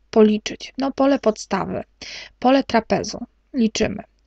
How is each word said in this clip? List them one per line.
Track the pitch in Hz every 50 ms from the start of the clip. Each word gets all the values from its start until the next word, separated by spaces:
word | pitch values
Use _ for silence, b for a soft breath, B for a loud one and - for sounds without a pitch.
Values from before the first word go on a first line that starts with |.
| _ _
policzyć? | - 226 214 214 214 214 - - - - - - - -
No, | 269 277 -
pole | - 269 277 277 254
podstawy. | - 220 214 - - - - 190 170 180 185 - - - _ B B B B B B B B _
Pole | - 247 269 277 269
trapezu. | - - 226 220 - 202 - - 214 - - 240 - _ _ _ _ -
Liczymy. | 269 226 220 - - 214 - - 202 - - _ _ _